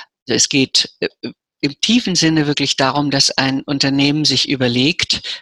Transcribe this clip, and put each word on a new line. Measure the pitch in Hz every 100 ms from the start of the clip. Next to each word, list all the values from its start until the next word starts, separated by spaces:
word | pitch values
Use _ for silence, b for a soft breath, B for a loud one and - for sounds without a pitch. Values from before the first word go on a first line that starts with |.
| B _ -
Es | 113 -
geht, | 139 131 - - -
äh, | - _ - - _ -
im | 143 147
tiefen | - 240 196 175
Sinne | 160 160 147
wirklich | 143 139 -
darum, | 135 143 143
dass | 139 -
ein | - 135 135
Unternehmen | - 143 135 139 143 151 147
sich | 131 -
überlegt, | 131 127 120 139 - - - B B